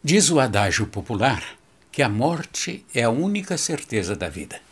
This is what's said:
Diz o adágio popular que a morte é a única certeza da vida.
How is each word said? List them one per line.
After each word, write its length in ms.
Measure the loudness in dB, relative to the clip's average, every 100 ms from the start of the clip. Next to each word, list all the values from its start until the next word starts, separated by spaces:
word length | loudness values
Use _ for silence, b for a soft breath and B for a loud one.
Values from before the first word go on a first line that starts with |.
| 4
Diz 220 | 4 6
o 80 | 4
adágio 480 | 4 4 2 2 -2
popular 560 | -4 -6 0 2 2 -6 -16 _ _ _
que 100 | -2
a 80 | 0
morte 800 | 2 0 -2 -6 -8 -8 -10 -6
é 80 | 0
a 80 | 2
única 480 | 2 0 -2 -4 -4
certeza 560 | -2 -4 -2 -2 -2
da 140 | -4 -4
vida. 320 | -6 -12 -14 _